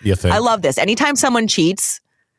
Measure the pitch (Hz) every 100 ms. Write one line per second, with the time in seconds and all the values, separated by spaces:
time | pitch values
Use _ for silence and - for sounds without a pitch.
0 | 101 92 92 208 240 220 151 - 180 226
1 | 285 277 277 240 220 - 165 190 - -
2 | _ _ _